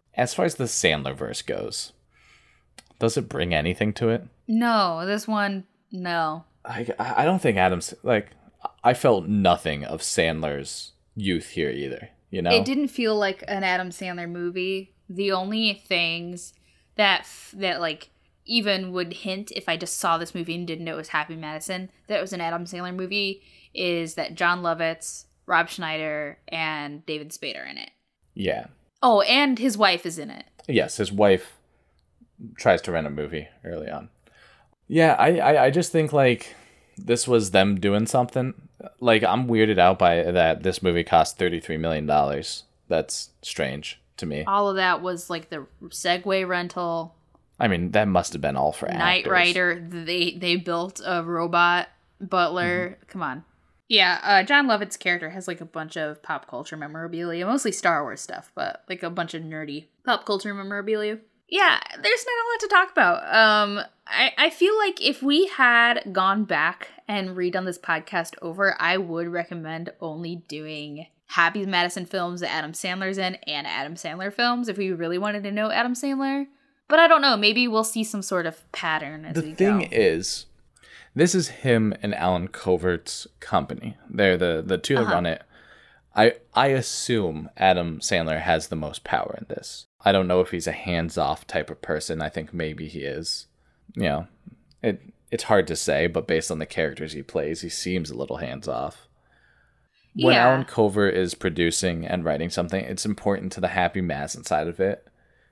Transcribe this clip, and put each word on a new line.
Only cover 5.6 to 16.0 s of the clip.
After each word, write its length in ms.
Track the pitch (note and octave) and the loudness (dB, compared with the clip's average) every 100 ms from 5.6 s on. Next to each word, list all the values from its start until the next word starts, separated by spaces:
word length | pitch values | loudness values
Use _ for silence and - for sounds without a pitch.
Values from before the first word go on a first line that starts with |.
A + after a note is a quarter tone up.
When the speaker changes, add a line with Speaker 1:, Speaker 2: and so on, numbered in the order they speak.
| F#3 _ _ | -10 _ _
Speaker 2:
no. 540 | F#3 F3+ E3+ D#3+ D#3+ - _ - | -10 -4 -2 -2 -4 -12 _ -10
Speaker 1:
I, 220 | A2+ A#2 - | -8 -6 -4
I, 240 | A2 - | -2 2
I 40 | D3 | 2
don't 140 | F#3 | 2
think 180 | C#3 G2 | 2 2
Adam's, 360 | F#2 F2+ - - | 2 2 -4 -8
like, 300 | - A2 - _ _ _ - _ | 0 0 0 _ _ _ -14 _
I 120 | A#2+ B2+ | 0 2
felt 320 | C#3 G2+ F2+ | 4 2 2
nothing 580 | G#2 F#2 F2 E2 D2 C2+ | 2 4 4 2 -4 -6
of 160 | D#2 | -8
Sandler's 920 | - - E2 D#2 D#2 C#2+ C#2 - - _ _ - | -4 0 0 0 -2 -4 -8 -12 -16 _ _ -6
youth 340 | G2 E2+ - | -2 -2 -2
here 200 | - D2 | -4 -2
either, 400 | B1 C#2 B1+ - _ _ | -2 -6 -8 -14 _ _
you 100 | F#2 | -4
know? 80 | F2 | 2
Speaker 2:
It 140 | A#3 B3 | 2 2
didn't 220 | C4+ C#4+ | -2 -2
feel 280 | - A3+ G#3+ | -2 -2 0
like 280 | G3+ F#3+ - | -2 -4 -6
an 160 | G3+ | -4
Adam 260 | F#3+ F#3 F#3 | 0 -2 -4
Sandler 360 | F3 F#3 F3 E3+ | -8 -10 -8 -8
movie. 680 | F3 F3 F#3 F#3 F#3+ F#3+ _ - | -6 -6 -4 -4 -4 -8 _ -14
The 240 | F3+ G3 | -4 0
only 400 | F#3 F#3+ A3 A3 G3+ - | 0 -2 0 0 -2 -2
things 680 | F#3 | 0